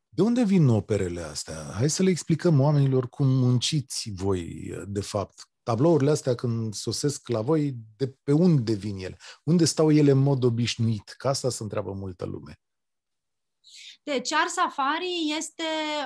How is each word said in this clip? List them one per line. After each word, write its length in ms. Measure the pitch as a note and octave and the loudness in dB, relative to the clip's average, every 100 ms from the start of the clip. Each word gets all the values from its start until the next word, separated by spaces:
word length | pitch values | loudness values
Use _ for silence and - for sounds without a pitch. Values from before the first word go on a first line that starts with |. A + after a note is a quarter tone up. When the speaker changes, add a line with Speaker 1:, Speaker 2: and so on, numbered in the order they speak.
| _ | _
Speaker 1:
De 120 | B2+ | 0
unde 220 | A3 A#3+ | 2 2
vin 240 | G#3 G3 C#3 | 4 6 6
operele 540 | A2 - G2+ F2+ E2+ | 4 2 -2 -2 -6
astea? 500 | D#2 D2 - D#2 D2 F#2 | -8 -10 -12 -12 -10 -4
Hai 120 | D3 | -2
să 140 | - | 2
le 60 | F#3+ | 2
explicăm 500 | E3+ - D#3 F3+ C#3+ | 2 0 0 4 4
oamenilor 500 | C#3+ D3 C3+ C3 B2 | 4 4 4 2 -2
cum 180 | - C3+ | 0 2
munciți 840 | C3 B2 B2 - D#3 - - A#2 F#2 | 4 4 2 0 -4 -4 -8 -8 -4
voi, 560 | G2 F#2 E2 E2+ F#2+ E2+ F#2 | -2 -2 -4 -10 -10 -10 -8
de 140 | G2+ | -6
fapt. 420 | - G2+ F2+ - - _ | -4 -6 -6 -12 -20 _
Tablourile 480 | - A2 E3 D3+ C#3 | -4 2 4 4 4
astea, 240 | D3+ C3 B2 | 2 0 -2
când 380 | B2 A#2 A2 | -2 -2 -4
sosesc 540 | G#2 A#2 G#2 D3 - - | -6 -6 -4 -4 -6 -4
la 140 | A2+ | -4
voi, 340 | A#2 D#3+ D3 A#2+ A2 _ | 0 0 -2 -6 -14 _
de 180 | C3 - | -8 -6
pe 80 | - | 0
unde 420 | D3+ F3+ D3 A2+ | 2 4 4 2
vin 240 | G#2 G#2 F#2+ | -2 -4 -8
ele? 200 | F#2 F2 - - | -10 -12 -20 -10
Unde 220 | - F3 D#3 | 0 2 2
stau 260 | - D#3 | 2 4
ele 200 | D3+ C#3+ | 6 6
în 60 | C3+ | 4
mod 260 | C#3 C3+ | 4 2
obișnuit? 720 | B2 A#2 A#2 - A2+ G#2+ - - | 2 0 -2 0 -2 -2 -8 -6
Că 100 | B2+ | -4
asta 220 | C3+ C3 | -2 -4
se 140 | - | -6
întreabă 280 | G#2+ G#2+ F#2+ | -6 -8 -8
multă 340 | G2 F#2+ F2 G2 | -8 -10 -10 -10
lume. 340 | F#2+ D2 E2+ _ _ _ _ _ _ _ _ _ _ _ - - - | -10 -16 -20 _ _ _ _ _ _ _ _ _ _ _ -20 -20 -14
Speaker 2:
Deci, 300 | - B3+ B3+ | -4 -4 0
Art 160 | D4+ F4 | 0 0
Safari 840 | F#4 D#4+ - C4+ E4 F4+ F4 D4+ D#4 | 0 -2 -2 -2 -2 -4 -2 -2 -4
este, 260 | D#4+ - D#4+ D#4 D4+ D4+ | -6 -8 -4 -4 -4 -6